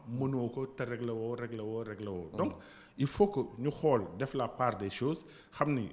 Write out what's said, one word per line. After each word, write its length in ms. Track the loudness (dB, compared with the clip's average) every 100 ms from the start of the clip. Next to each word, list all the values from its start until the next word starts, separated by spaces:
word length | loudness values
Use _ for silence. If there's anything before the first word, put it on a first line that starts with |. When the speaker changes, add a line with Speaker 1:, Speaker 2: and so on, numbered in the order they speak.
| -6
Speaker 1:
Mënoo 420 | -2 0 2 0
ko 160 | -2 -6
te 160 | -4
régler 280 | -4 -2 -2
woo, 240 | -2 -2 -4
régler 260 | -4 -4
woo, 220 | -4 -4
régler 240 | -4 -6 -4
woo. 200 | -4 -4 -2
Donc, 180 | -2
Speaker 2:
Mhm. 60 | -2 -16 -20 -18 -2
Speaker 1:
il 60 | 0
faut 200 | 4 4
que 120 | 4 -2 -2
ñu 80 | -2
xool, 320 | 2 4 6 4 -4
def 160 | -2
la 140 | 0 -2
part 280 | 2 2 2
des 120 | -2
choses, 360 | 0 0 0 -8 -20 -16
xam 220 | 0 2
ni 160 | 4 0